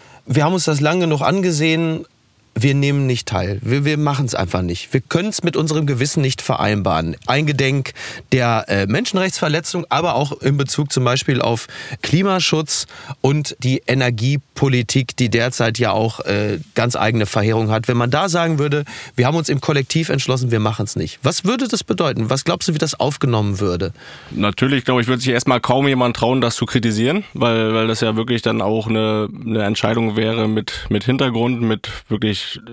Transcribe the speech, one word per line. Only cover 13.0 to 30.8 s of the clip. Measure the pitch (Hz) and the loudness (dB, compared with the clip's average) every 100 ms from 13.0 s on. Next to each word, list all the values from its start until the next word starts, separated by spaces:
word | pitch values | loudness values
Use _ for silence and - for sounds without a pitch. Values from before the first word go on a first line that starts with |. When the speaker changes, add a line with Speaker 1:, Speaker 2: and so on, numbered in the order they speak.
| - - | -16 -6
Speaker 1:
und | 131 151 139 - | -2 0 -2 -4
die | 131 131 - | -2 -2 0
Energiepolitik, | 135 123 110 127 143 - - 139 123 117 135 120 - | 0 0 0 0 -2 -4 -2 2 2 2 0 -2 0
die | 120 | 2
derzeit | 117 123 - 113 113 | 2 0 0 0 0
ja | 110 | 0
auch, | 101 113 - | 2 0 -2
äh, | - 104 104 92 - | -2 -2 -2 -4 -4
ganz | - 120 - | -2 0 0
eigene | 107 117 104 | 0 2 0
Verheerung | 113 107 113 107 | 2 2 2 2
hat. | 110 113 | 0 0
Wenn | 120 | 0
man | 120 | 2
da | 147 190 | 0 0
sagen | 170 165 151 | 0 0 0
würde, | 147 147 143 - - - | 0 -2 -4 -12 -6 0
wir | 123 | 2
haben | 165 | 2
uns | 156 | 0
im | 139 | 0
Kollektiv | - 143 131 160 160 | 0 0 0 -2 0
entschlossen, | 139 - 131 123 | -2 0 0 0
wir | 110 | 2
machen's | 107 110 104 104 | 0 -2 -4 -4
nicht. | 82 - | -6 -2
Was | 135 - | -2 0
würde | 185 247 254 | 0 0 0
das | 214 | -2
bedeuten? | - 185 156 - 113 | -2 0 0 0 0
Was | 135 | 0
glaubst | 170 175 - | 0 -2 -2
du, | |
wie | 151 | -2
das | 151 - | -2 0
aufgenommen | 156 143 135 110 101 95 | -2 0 0 2 0 0
würde? | 101 87 95 - - - - | -2 -2 -4 -8 -18 -20 -10
Speaker 2:
Natürlich, | - 101 - 131 139 131 | -2 -2 0 0 2 2
glaube | 127 | 0
ich, | 117 | 2
würde | 123 | 0
sich | 131 | 0
erstmal | 123 139 123 | 0 2 0
kaum | - 131 139 | 2 2 2
jemand | 131 123 - | 2 2 2
trauen, | 117 131 | 0 2
das | 117 - | 0 -2
zu | |
kritisieren, | 117 127 113 107 123 196 - | -2 0 0 2 0 0 -4
weil, | 139 120 113 110 | -2 0 2 2
weil | 110 113 | 0 0
das | 113 | 0
ja | 113 110 | 0 0
wirklich | 117 117 | 0 0
dann | 113 110 | 0 0
auch | 101 110 107 | 0 0 0
eine, | 110 110 107 104 - | 0 0 0 -2 -6
eine | 117 110 | -4 -2
Entscheidung | 101 110 110 117 113 107 | -2 0 0 0 0 0
wäre | 110 113 107 | 0 0 0
mit, | 110 - - | 0 -4 -8